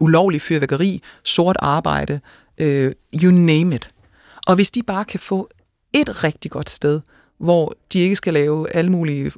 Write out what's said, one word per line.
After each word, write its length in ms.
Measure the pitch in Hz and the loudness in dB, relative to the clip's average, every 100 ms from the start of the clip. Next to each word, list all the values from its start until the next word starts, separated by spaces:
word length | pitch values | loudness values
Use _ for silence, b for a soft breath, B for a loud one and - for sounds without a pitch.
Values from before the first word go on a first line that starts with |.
ulovlig 400 | 160 165 190 151 | 4 4 4 0
fyrværkeri, 600 | - 160 135 139 190 185 B B | -2 -2 0 0 -2 -2 B B
sort 340 | - - 175 185 | -2 0 2 0
arbejde, 600 | 143 151 156 147 - 147 b b b - | 0 0 0 -2 -4 -6 b b b -4
øh, 340 | 156 139 131 135 _ 160 | 0 0 0 -4 _ 0
you 80 | 180 | 4
name 440 | 180 170 156 175 135 | 6 6 4 2 -2
it. 140 | - _ B B B B - | -8 _ B B B B 0
Og 80 | 185 | 2
hvis 160 | 196 | 2
de 120 | 240 | -2
bare 220 | 226 190 208 | -4 -6 -6
kan 140 | 190 | -10
få 300 | - 190 - _ _ _ _ | -6 -6 -6 _ _ _ _
et 300 | 285 269 101 | -2 0 -2
rigtig 280 | 156 - - | -4 -4 -10
godt 180 | - - | -8 -6
sted, 320 | - 147 151 - b b _ | -2 0 -2 -6 b b _
hvor 360 | 165 175 151 - _ | 0 2 0 -6 _
de 60 | 185 | 0
ikke 160 | 185 196 | 0 0
skal 180 | 185 | 0
lave 360 | 156 147 156 160 165 | 0 0 -2 -2 -2
alle 160 | 180 | 0
mulige 400 | 180 160 143 143 | 0 -2 -4 -6